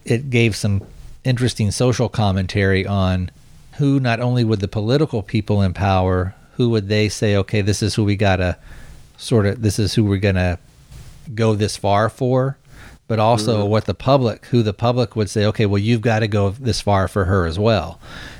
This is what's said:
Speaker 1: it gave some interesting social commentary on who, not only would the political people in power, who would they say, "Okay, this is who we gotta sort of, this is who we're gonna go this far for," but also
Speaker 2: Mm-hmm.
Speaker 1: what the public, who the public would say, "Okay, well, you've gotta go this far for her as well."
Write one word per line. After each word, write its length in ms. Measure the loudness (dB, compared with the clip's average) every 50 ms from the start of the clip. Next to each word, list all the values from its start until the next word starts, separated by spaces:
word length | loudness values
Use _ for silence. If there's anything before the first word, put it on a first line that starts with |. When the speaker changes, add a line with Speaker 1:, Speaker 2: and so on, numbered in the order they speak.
| -4
Speaker 1:
it 240 | -2 -2 -2 -2 0
gave 260 | 0 2 2 2 0
some 260 | 0 -2 0 -2 -2 -4 -6 -20 -20 -18 -18 -16 -8 -2
interesting 480 | -2 -2 0 0 -2 0 0 -2 -2
social 360 | 0 0 0 0 2 0 -2 -2
commentary 760 | 0 0 0 0 0 0 -2 -2 -2 0 2 2 2 0 0
on 440 | -2 -2 0 0 0 0 -2 -4 -6 -10 -14 -20 -20 -20 -20 -20 -18 -6 -2
who, 220 | 0 0 2 0
not 200 | 0 0 -2 0
only 240 | 0 0 0 2 2
would 160 | 2 0 0
the 80 | -2 -4
political 540 | -4 -4 -2 0 0 0 0 0 -2 -6
people 400 | -6 -2 -4 -4 0 0 0 2
in 120 | 2 0 0
power, 600 | 0 0 0 2 2 2 2 2 0 -2 -2 -6 -12 -20 -16 -4
who 140 | -2 0 0
would 180 | 2 0 0 0
they 200 | 0 0 0 0
say, 260 | -2 -2 0 0 2
"Okay, 260 | 2 0 0 -2 -2
this 200 | 0 0 0 0 0
is 120 | -2 0
who 80 | 0 0
we 120 | 2 2
gotta 420 | 2 2 2 2 2 2 -2 -2 -4 -10 -20 -20 -18 -18 -20 -20 -20 -20 -20 -20 -14
sort 280 | -6 0 2 2 2
of, 160 | 2 0 0
this 160 | 0 -2 0 0
is 140 | 0 0 2
who 80 | 2 2
we're 120 | 2 2 0
gonna 380 | 2 2 2 2 2 0 -2 -4 -8 -18 -20 -20 -20 -20 -20 -20 -20 -20 -20 -20 -18 -12 -4
go 180 | 0 2 2 2
this 240 | 2 0 -2 -2 -2
far 320 | 0 2 2 4 2 0
for," 480 | 0 -2 -2 0 2 0 0 -2 -4 _ _ -20 -20 -20 -20 -20 -20 -18 _ -4
but 100 | 0 2
also 420 | 4 4 4 2 2 0 0 0
Speaker 2:
Mm-hmm. 80 | 2 2
Speaker 1:
what 160 | 2 0 0
the 80 | -2 -6
public, 520 | -4 0 2 2 2 2 0 -2 -4 -8 0
who 160 | 0 2 2
the 100 | 2 -2
public 420 | -2 0 0 0 0 -2 -2 -2 -4
would 120 | -4 -2
say, 160 | 0 0 0
"Okay, 200 | 0 2 2 0
well, 120 | 2 2 0
you've 200 | 2 2 0 2
gotta 260 | 2 0 0 0 0 0
go 200 | 0 0 0 0
this 280 | -2 -4 -4 -4 -4 -2
far 260 | 0 0 2 2 2 0
for 160 | 0 -2 0
her 200 | 2 2 0 0
as 140 | 0 -2 0
well." 400 | 0 2 2 0 -2 -4 -10 -16 -20 -20 -18 -18 -18 -18 -18 -20